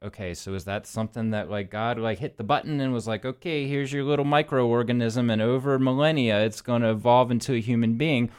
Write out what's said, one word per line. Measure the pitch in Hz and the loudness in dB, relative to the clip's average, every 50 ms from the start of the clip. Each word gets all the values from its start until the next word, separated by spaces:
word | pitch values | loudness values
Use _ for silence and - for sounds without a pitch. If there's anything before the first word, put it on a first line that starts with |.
okay, | 101 101 - - 98 90 85 | -14 -14 -12 -10 -8 -8 -8
so | - - 98 | -10 -10 -8
is | 98 95 85 | -8 -8 -6
that | 98 98 104 - | -6 -8 -8 -8
something | - - 113 110 110 - 120 113 110 | -8 -6 -6 -6 -6 -6 -4 -4 -2
that, | 110 104 90 92 | -2 -4 -4 -4
like, | 104 101 98 95 | -6 -6 -6 -6
God, | 104 107 113 120 120 113 | -6 -4 -4 -2 -2 -2
like, | 113 113 107 - | -2 -4 -4 -4
hit | 143 - - | -6 -10 -8
the | - 107 | -6 -2
button | 101 147 139 - 156 151 143 | 0 0 0 0 -2 -4 -2
and | 135 131 | -2 -2
was | 123 117 101 113 | -2 -2 -4 -4
like, | 110 101 - | -4 -4 -6
"Okay, | 131 131 - - 175 156 147 139 | -8 -10 -8 -6 -6 -4 -4 -4
here's | 135 143 139 139 131 | -2 -4 -4 -4 -4
your | 143 143 135 | -4 -4 -2
little | 139 147 143 143 | 0 0 0 2
microorganism, | 143 147 151 151 - 143 131 123 117 117 120 120 113 123 120 117 113 110 127 120 117 | 2 2 2 2 2 2 2 2 4 4 2 2 2 0 0 0 0 0 0 0 2
and | 110 107 | 2 2
over | 107 120 127 135 131 139 135 131 | 2 2 2 2 2 2 2 2
millennia, | 131 131 131 135 147 160 160 143 123 113 104 104 110 | 2 2 2 2 2 2 2 2 2 2 4 2 2
it's | 110 110 - | 0 -2 -4
gonna | - 127 120 117 117 110 | -4 -2 0 2 2 2
evolve | 110 107 107 120 120 127 123 120 | 0 2 4 6 6 6 6 4
into | 123 113 - - 131 | 2 -2 0 0 -2
a | 117 | -2
human | 107 117 120 117 117 113 113 | 0 0 0 2 2 2 2
being," | 117 147 160 143 120 120 110 - | 2 0 0 2 0 0 -2 -4